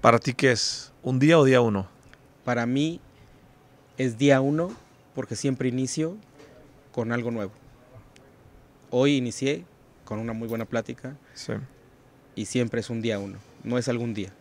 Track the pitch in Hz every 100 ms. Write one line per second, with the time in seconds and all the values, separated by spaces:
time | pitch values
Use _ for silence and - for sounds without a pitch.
0 | - 117 - 123 135 117 - - - -
1 | 131 127 143 165 135 127 120 101 95 -
2 | - - - _ - 120 117 131 156 170
3 | - - - - - _ _ - _ -
4 | 127 113 143 135 135 151 175 226 - -
5 | _ - 127 113 139 131 131 123 131 -
6 | 160 208 - - - - - - - -
7 | 113 120 117 117 98 - - - - -
8 | - - - - - - - _ - 123
9 | 139 143 123 - 131 156 180 _ _ _
10 | - 110 113 113 113 113 113 120 113 120
11 | 131 143 _ - - 110 131 - - _
12 | - _ _ - 107 123 120 120 107 117
13 | 113 104 98 98 - - - 123 120 120
14 | 120 107 92 -